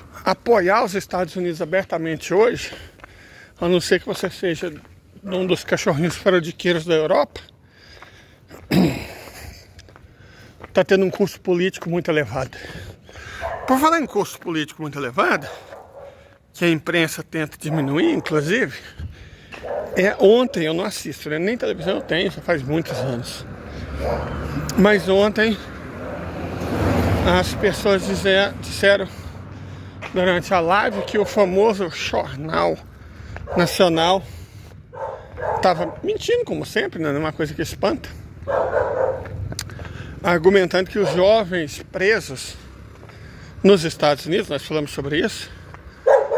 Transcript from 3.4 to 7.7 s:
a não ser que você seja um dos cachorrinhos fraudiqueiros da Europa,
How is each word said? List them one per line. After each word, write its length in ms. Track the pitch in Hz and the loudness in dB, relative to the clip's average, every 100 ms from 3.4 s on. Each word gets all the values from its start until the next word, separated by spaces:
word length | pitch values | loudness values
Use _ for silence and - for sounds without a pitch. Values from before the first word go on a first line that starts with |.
| - - | -20 -4
a 80 | 175 | 2
não 140 | 180 | 2
ser 180 | - 180 | 4 0
que 60 | - | 0
você 240 | 185 185 | -6 -6
seja 440 | - 185 160 175 151 - - _ - | -4 -4 -2 -6 -10 -18 -20 _ -16
um 220 | 196 185 185 | -6 -4 0
dos 180 | 170 | -2
cachorrinhos 520 | - 180 208 143 170 - | 0 0 2 2 0 0
fraudiqueiros 720 | 202 185 165 - 180 170 170 | 2 2 0 -4 0 0 2
da 80 | |
Europa, 480 | 160 156 277 - - - _ _ | 2 4 2 2 -4 -20 _ _